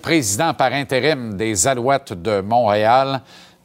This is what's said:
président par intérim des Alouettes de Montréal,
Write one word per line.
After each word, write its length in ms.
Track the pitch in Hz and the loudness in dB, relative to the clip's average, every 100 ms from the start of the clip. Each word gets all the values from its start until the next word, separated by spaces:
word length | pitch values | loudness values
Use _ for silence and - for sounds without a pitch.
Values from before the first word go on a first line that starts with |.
président 500 | - 160 110 101 165 | -4 -2 -2 -2 -2
par 200 | 135 131 | 0 0
intérim 640 | 135 139 131 135 143 113 95 | -2 -2 0 0 0 -4 -4
des 300 | 110 107 135 | -2 0 0
Alouettes 460 | 127 120 139 - | 0 0 0 -2
de 280 | 92 90 101 | -8 -2 -2
Montréal, 800 | 98 120 110 104 107 127 135 135 - - - _ | 0 0 2 2 4 4 2 -2 -8 -20 -20 _